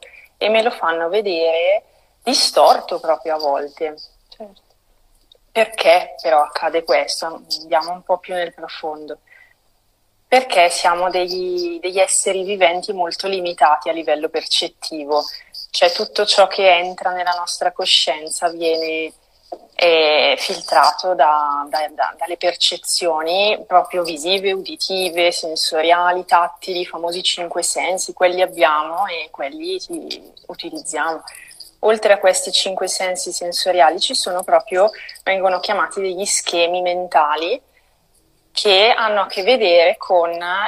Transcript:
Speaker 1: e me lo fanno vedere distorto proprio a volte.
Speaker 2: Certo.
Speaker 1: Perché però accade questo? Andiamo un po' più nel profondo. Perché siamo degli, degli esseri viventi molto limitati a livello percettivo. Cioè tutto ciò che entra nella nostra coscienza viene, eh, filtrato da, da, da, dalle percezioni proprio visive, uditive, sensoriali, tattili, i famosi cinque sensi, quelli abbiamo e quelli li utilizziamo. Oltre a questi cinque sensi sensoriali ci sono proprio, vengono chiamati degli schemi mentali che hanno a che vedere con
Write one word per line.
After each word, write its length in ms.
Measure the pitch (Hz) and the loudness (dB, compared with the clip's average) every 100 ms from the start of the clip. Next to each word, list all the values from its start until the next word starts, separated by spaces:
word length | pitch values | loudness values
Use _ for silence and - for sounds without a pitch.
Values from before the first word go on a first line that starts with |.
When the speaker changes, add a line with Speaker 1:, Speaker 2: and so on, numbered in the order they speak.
| - - - - | -4 -20 -20 -4
Speaker 1:
e 120 | 196 | 0
me 120 | 220 | 2
lo 80 | 226 | 0
fanno 380 | - 180 165 165 | 0 -2 -2 -2
vedere 760 | 202 202 170 165 165 175 208 - _ _ _ | -2 0 0 2 2 2 0 -2 _ _ _
distorto 760 | - 262 - - 147 - - 175 | -2 0 2 6 6 6 0 -6
proprio 360 | 165 156 165 156 | -2 -2 -2 -4
a 40 | |
volte. 560 | 151 139 143 - 156 151 - _ _ | -2 -2 -4 -6 -8 -8 -20 _ _
Speaker 2:
Certo. 320 | - 214 196 _ _ _ _ _ _ _ _ _ | -20 -20 _ _ _ _ _ _ _ _ _ _
Speaker 1:
Perché 640 | 226 220 - 190 175 - - | 0 0 2 4 4 2 -6
però 200 | 175 151 | 0 2
accade 400 | 147 - 165 165 | 2 -2 -4 -2
questo? 420 | 165 151 143 - 170 | 0 0 0 -6 -8
Andiamo 640 | 160 - - 160 165 160 | -10 -10 -10 -2 -2 -2
un 100 | 180 | -6
po' 140 | - 180 | -4 -4
più 140 | - 185 | -4 -6
nel 180 | 170 | -6
profondo. 640 | - 160 - 160 151 151 147 _ _ _ _ _ _ _ _ _ _ - | -8 -16 -12 -10 -10 -12 -16 _ _ _ _ _ _ _ _ _ _ 2
Perché 420 | 254 254 196 175 | 2 4 4 4
siamo 400 | - 180 175 185 | 4 0 2 0
degli, 720 | 180 180 185 180 180 - 170 | 0 -2 -4 -4 -4 -4 -6
degli 200 | 180 370 | -2 0
esseri 440 | 571 - - 190 | 2 2 0 -2
viventi 500 | 185 202 175 180 180 | -4 2 2 2 -6
molto 340 | 190 170 - 196 | -4 -4 -4 -6
limitati 600 | 196 175 175 156 151 170 | -4 -4 2 4 4 0
a 40 | |
livello 360 | 165 160 151 156 | -4 -2 -2 -2
percettivo. 920 | 160 - - 170 _ - 160 143 147 147 - - - - | -6 -4 -4 -4 _ -12 -10 -2 -2 -2 -10 -18 -20 -10
Cioè 200 | - 175 | 2 2
tutto 340 | - 208 - 208 | 2 -4 -2 2
ciò 200 | - 185 | 4 4
che 240 | - 190 175 | 4 4 4
entra 340 | 180 180 185 | 2 -4 -4
nella 220 | 180 175 175 | -2 -2 -2
nostra 360 | 175 - 180 | -4 -4 -4
coscienza 800 | 175 185 - - 156 156 - 175 | -2 0 2 2 -4 -6 -4 -4
viene, 640 | 165 165 160 160 160 156 - _ _ - - _ | -2 -2 0 -2 -4 -6 -10 _ _ -18 -18 _
eh, 640 | - 175 165 151 151 135 131 | 0 4 4 4 4 2 0
filtrato 800 | - 180 - 160 143 147 185 175 | -2 -6 0 4 4 2 0 2
da, 500 | 160 151 147 143 143 | 4 4 0 -4 -4
da, 220 | 156 151 | -4 -4
da, 200 | 151 113 - | -4 -4 -4
dalle 220 | - 349 | -8 -4
percezioni 1300 | 180 175 - 175 - - 175 156 160 185 208 208 - | -4 0 -2 -2 -4 -2 0 -2 0 0 0 -2 2
proprio 360 | 180 175 185 | 2 2 -2
visive, 480 | 170 156 160 196 196 | -4 -4 -2 -2 0
uditive, 800 | 190 170 156 - 190 185 165 175 | -4 -6 -8 -6 -4 -4 0 0
sensoriali, 920 | 170 170 160 - 160 165 175 175 180 180 | 0 -6 -4 -2 0 2 4 4 0 2
tattili, 560 | 175 127 - - 180 | 2 2 -4 -8 -6
i 40 | 175 | -6
famosi 380 | 165 170 175 | -6 -8 -4
cinque 400 | 175 - 170 175 | -4 -4 -6 -4
sensi, 500 | 170 160 147 185 - | -4 -2 -2 -4 -6
quelli 280 | 180 180 180 | 0 0 2
abbiamo 640 | 180 170 165 151 156 170 202 | -2 2 2 2 -2 -4 -4
e 220 | 170 156 | -6 -12
quelli 500 | - 139 151 165 185 - | -10 -10 -10 -8 -8 -8
li 440 | 170 - - - _ - | -12 -10 -14 -16 _ -18
utilizziamo. 760 | - 170 - - 151 156 160 - - - - - _ | -14 -12 -12 -8 -4 -4 -6 -10 -20 -20 -20 -20 _
Oltre 300 | 208 220 214 | 0 2 4
a 60 | 196 | 4
questi 320 | 190 185 - | 4 2 0
cinque 360 | - 196 190 185 | -2 -2 -4 -4
sensi 440 | - 185 185 - | -4 -4 -6 -6
sensoriali 680 | 175 175 175 190 180 160 175 | -8 -6 -4 0 4 4 4
ci 140 | - | -2
sono 300 | 170 - 180 | -2 -4 -4
proprio, 480 | 190 170 - 185 208 - - - | 2 2 2 2 2 0 -16 -10
vengono 360 | - 190 185 180 | -4 0 0 0
chiamati 420 | 185 202 156 202 | -2 -2 -2 -4
degli 240 | 190 180 202 | -4 -4 -2
schemi 560 | - - 175 170 180 | -4 -2 0 2 0
mentali 800 | 180 175 180 175 147 151 170 262 _ _ _ _ _ _ _ _ _ | 0 -2 0 2 2 0 -2 -6 _ _ _ _ _ _ _ _ _
che 420 | - 214 190 214 | -2 4 6 6
hanno 280 | - 226 208 | 4 0 0
a 60 | 185 | -2
che 160 | - | -2
vedere 520 | 190 254 202 170 170 214 | 2 4 6 6 6 2
con 340 | - 180 170 170 175 185 | 0 2 2 -2 -4 -4